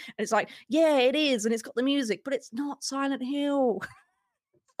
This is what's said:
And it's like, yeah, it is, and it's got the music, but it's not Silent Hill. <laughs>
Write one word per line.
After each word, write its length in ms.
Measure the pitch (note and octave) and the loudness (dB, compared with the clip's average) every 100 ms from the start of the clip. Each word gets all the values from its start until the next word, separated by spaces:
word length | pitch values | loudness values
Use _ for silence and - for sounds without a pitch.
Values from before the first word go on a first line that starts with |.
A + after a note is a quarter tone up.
| - - | -10 -8
And 60 | |
it's 80 | G#3+ | -2
like, 180 | G#3+ - - - | 0 -2 -8 -2
yeah, 280 | C#4+ D#4+ C#4+ | 2 4 6
it 180 | B3 D4 | 4 4
is, 300 | D4+ B3+ G#3 | 2 2 0
and 80 | |
it's 80 | A3+ | -2
got 140 | - - | -4 -2
the 80 | |
music, 400 | C4 C#4+ A#3 F#3+ | 0 0 0 -4
but 100 | - | -4
it's 180 | C4+ - | -6 -6
not 320 | A#3 C#4+ C#4 | -8 -6 -6
Silent 380 | - C4+ C#4 C4+ | -8 -4 -4 -4
Hill. 560 | B3+ C#4+ C#4+ C#4 B3+ G3 | -4 -2 0 2 2 0
<laughs> 80 | - - _ _ _ _ _ _ _ - | -6 -14 _ _ _ _ _ _ _ 0